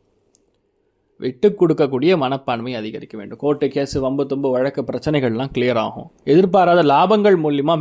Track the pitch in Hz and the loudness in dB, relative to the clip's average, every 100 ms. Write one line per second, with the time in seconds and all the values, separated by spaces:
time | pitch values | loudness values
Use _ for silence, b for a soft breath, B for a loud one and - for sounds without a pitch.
0 | _ _ _ _ _ _ _ _ _ _ | _ _ _ _ _ _ _ _ _ _
1 | _ - 127 127 208 202 170 156 139 131 | _ -10 -10 0 0 2 0 0 0 0
2 | 160 180 131 135 - 117 120 120 107 113 | 0 0 0 -4 -4 -6 -6 -8 -8 -12
3 | - 107 101 113 143 143 139 139 139 143 | -14 -16 -16 -6 -2 0 -2 -2 -4 -4
4 | 131 139 135 139 139 127 139 139 123 123 | -4 -2 -4 -2 -2 0 -2 -4 -6 -6
5 | 156 151 127 113 135 127 123 117 107 113 | -2 0 0 -2 -6 -2 0 0 -2 -6
6 | - _ - 156 190 190 175 175 147 143 | -16 _ 2 4 4 4 4 4 4 4
7 | 185 214 208 180 151 143 147 165 | 4 4 4 2 2 -2 0 0